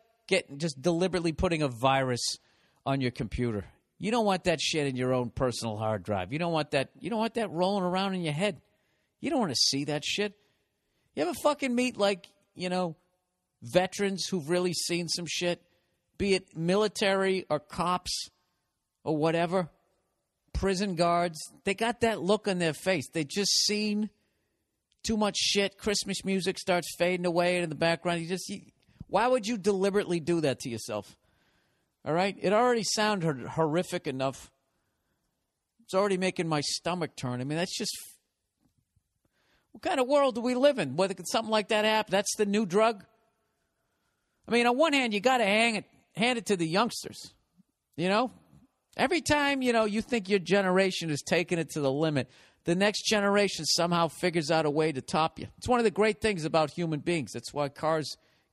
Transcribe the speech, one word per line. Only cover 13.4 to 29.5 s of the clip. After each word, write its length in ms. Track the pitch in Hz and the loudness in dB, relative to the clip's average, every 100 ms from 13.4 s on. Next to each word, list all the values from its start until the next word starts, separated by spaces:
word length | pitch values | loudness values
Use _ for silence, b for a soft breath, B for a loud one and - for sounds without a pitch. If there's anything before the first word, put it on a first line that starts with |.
| _ _ | _ _
veterans 640 | 117 151 180 - 202 190 - | 0 2 2 0 -2 -2 -4
who've 200 | 185 143 | -4 -2
really 240 | 180 180 | 0 0
seen 360 | 165 - 170 170 | -2 -4 -4 -4
some 160 | - 165 | -4 -4
shit? 360 | - 175 170 _ _ _ _ _ - | -4 -2 -4 _ _ _ _ _ -4
Be 160 | 202 | 0
it 240 | 185 - - | 0 -2 -4
military 880 | 165 196 214 - 202 190 190 190 - | 0 2 2 0 0 2 2 0 0
or 100 | 151 | -4
cops 680 | - - 175 180 - - - _ _ _ _ _ _ _ | -4 -4 -2 -2 -2 -8 -8 _ _ _ _ _ _ _
or 120 | - 156 | -4 0
whatever, 540 | 160 165 170 190 165 _ _ _ _ _ _ _ _ | 2 2 0 0 -4 _ _ _ _ _ _ _ _
prison 420 | - 190 185 202 170 | -4 -2 0 -2 0
guards, 440 | 170 170 180 160 - - | 2 2 0 -4 -14 -8
they 100 | - | -4
got 280 | 196 226 233 | -2 -2 0
that 200 | 233 202 | 0 0
look 260 | 170 208 - | 0 0 0
on 120 | 185 | 0
their 140 | 165 | 0
face. 360 | 143 190 185 - | -2 0 -2 -2
They 140 | 165 | -4
just 280 | 143 202 196 | -4 -2 0
seen 580 | - - 208 214 208 214 _ _ _ _ _ _ _ _ _ | 2 0 0 -2 -2 -4 _ _ _ _ _ _ _ _ _
too 140 | - 220 | -4 0
much 200 | 208 - | 0 0
shit. 400 | - 202 196 - | 0 0 0 -2
Christmas 480 | 220 202 - 190 190 | -2 -2 -2 -6 -2
music 340 | 190 180 185 | -2 -2 -4
starts 340 | - 175 165 - | 0 0 -2 -2
fading 280 | 175 180 180 | 0 0 0
away 320 | 170 175 180 | 2 2 2
in 120 | 175 | -2
the 60 | 151 | 0
background. 460 | 165 165 180 170 | 0 0 0 -4
You 60 | 165 | -4
just, 220 | 180 - | -6 -6
you, 120 | 196 - _ _ B B | -12 -14 _ _ B B
why 200 | 190 240 | 2 4
would 200 | 254 | 2
you 100 | 202 | 0